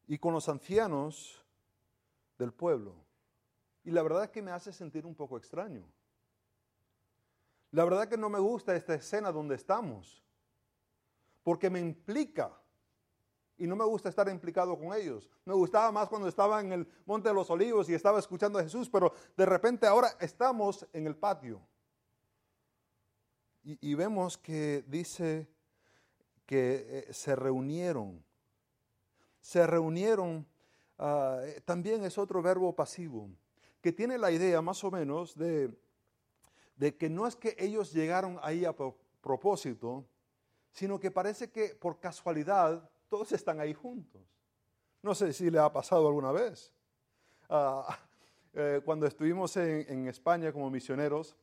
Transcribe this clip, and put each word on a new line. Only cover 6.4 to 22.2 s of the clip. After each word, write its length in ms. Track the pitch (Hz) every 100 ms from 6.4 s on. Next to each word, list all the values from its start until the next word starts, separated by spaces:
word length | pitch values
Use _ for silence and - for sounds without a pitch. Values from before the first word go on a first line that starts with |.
| _ _ _ _ _ _ _ _ _ _ _ _ _
La 140 | 151
verdad 240 | 170 185 220
que 100 | 226
no 100 | 214
me 120 | 202
gusta 360 | 202 240 - 175
esta 200 | 170 156
escena 360 | - 208 202
donde 220 | 151 151
estamos, 680 | 127 - 208 185 104 87 _ _ _ _ _ _ _ _ _ _ _ _ _
porque 260 | 165 170 190
me 100 | 185
implica, 800 | 170 160 - 247 294 - 107 - _ _ _ _ _ _ _ _ _ -
y 120 | 175
no 80 | 196
me 100 | 220
gusta 240 | 214 190
estar 180 | 185 196
implicado 500 | 180 175 170 180 160
con 160 | 165 214
ellos. 340 | 175 110 - _ 180
Me 80 |
gustaba 380 | 190 180 214 220
más 180 | 208 202
cuando 180 | 214 185
estaba 320 | 165 202 214
en 120 | 196
el 160 | 180 165 _ -
Monte 240 | 214 214
de 60 | 202
los 160 | 175
Olivos 360 | 170 233 220 170
y 60 |
estaba 240 | 165 202 214
escuchando 400 | - 180 208 202
a 60 |
Jesús, 260 | 160 220 247
pero 240 | 196 180 - - -
de 80 | 190
repente 400 | 180 220 247 214
ahora 320 | 220 247 -
estamos 680 | 165 - 254 240 202 196 -
en 140 | 160 156
el 100 | 151
patio. 460 | 208 165 127 98 _ _ _ _ _ _